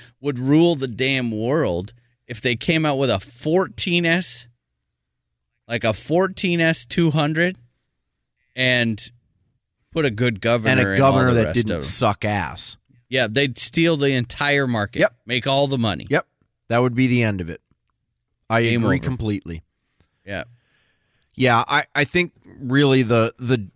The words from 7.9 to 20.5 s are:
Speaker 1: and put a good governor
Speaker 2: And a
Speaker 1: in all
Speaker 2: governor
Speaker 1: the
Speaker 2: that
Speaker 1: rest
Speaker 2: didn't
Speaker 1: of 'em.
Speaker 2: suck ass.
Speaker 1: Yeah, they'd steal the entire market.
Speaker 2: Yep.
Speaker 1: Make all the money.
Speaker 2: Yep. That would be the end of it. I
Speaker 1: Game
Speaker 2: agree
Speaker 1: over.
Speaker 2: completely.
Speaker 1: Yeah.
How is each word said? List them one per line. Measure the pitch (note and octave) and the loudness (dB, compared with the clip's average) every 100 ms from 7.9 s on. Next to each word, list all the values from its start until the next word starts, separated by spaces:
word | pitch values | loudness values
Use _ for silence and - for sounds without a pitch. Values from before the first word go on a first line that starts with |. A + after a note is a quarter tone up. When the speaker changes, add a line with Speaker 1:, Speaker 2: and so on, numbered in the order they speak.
| _ _ _ _ _ _ B2 | _ _ _ _ _ _ -2
Speaker 1:
and | B2+ B2 A#2 G#2+ - _ _ _ _ _ _ _ _ | 0 2 0 -2 -8 _ _ _ _ _ _ _ _
put | E3 | -2
a | C#3+ | -2
good | G#2 B2 G2+ | 0 -2 0
governor | A2+ A#2+ A2 | 0 0 2
Speaker 2:
And | C3 | 2
a | G2 | 2
Speaker 1:
in | G2 | 4
all | C3+ | 4
Speaker 2:
governor | C3 B2+ | 4 4
Speaker 1:
the | A#2+ | 2
Speaker 2:
that | F2+ | 2
Speaker 1:
rest | |
Speaker 2:
didn't | A2+ G#2+ | 0 -2
Speaker 1:
of | E2+ | -2
'em. | |
Speaker 2:
suck | C2+ - A2+ G2 | -2 0 0 0
ass. | G#2+ G2+ D2 - - - _ _ - | -2 -2 -2 -8 -12 -14 _ _ -4
Speaker 1:
Yeah, | B2+ A2+ | -2 0
they'd | A2+ C#3+ B2 | 0 0 -2
steal | - - E3 D#3 | -2 2 2 2
the | C#3 | 2
entire | C3 A#2+ - C#3+ C#3+ C3+ | 0 -2 -4 0 0 0
market. | A#2 G2+ - | -2 -2 0
Speaker 2:
Yep. | G3 _ - | -2 _ -6
Speaker 1:
Make | B2 C3+ | -4 0
all | C3+ C#3+ | 0 2
the | C3+ | 0
money. | A2+ E2 - | 0 -2 -2
Speaker 2:
Yep. | D3+ - _ _ _ - | -4 -4 _ _ _ -2
That | A#2 | 0
would | B2+ | 2
be | A#2+ C3 | 2 2
the | B2 | 2
end | A2 G2 | 0 -2
of | E2 | -8
it. | - _ _ _ _ _ _ _ _ - | -12 _ _ _ _ _ _ _ _ -4
I | A2+ | 0
Speaker 1:
Game | A#2 A#2+ | 0 0
Speaker 2:
agree | A#2 - | 0 0
Speaker 1:
over. | |
Speaker 2:
completely. | - B2 A2+ G#2 - E2 - _ _ _ _ _ F#2+ | -2 -4 -4 -4 -6 -14 -16 _ _ _ _ _ -12
Speaker 1:
Yeah. | F#2+ A#2+ | -10 -12